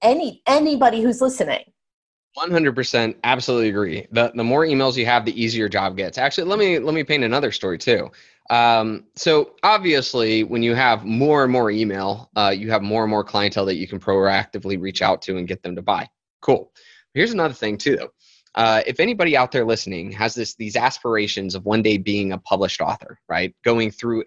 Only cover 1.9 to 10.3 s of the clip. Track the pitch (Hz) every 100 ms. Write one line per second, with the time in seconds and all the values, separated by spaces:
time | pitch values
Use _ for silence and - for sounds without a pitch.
1.9 | _ _ _ _ - 170 170 147 123 120
2.9 | 120 113 - 117 127 127 120 110 101 95
3.9 | 95 - 113 117 117 117 143 160 135 135
4.9 | 123 117 120 113 117 113 113 104 98 95
5.9 | 95 90 127 135 190 175 208 196 160 139
6.9 | 160 143 147 117 131 131 - 95 82 -
7.9 | 104 62 - - _ - 120 120 113 110
8.9 | 107 - - 170 156 - - 196 214 185
9.9 | 143 - 127 113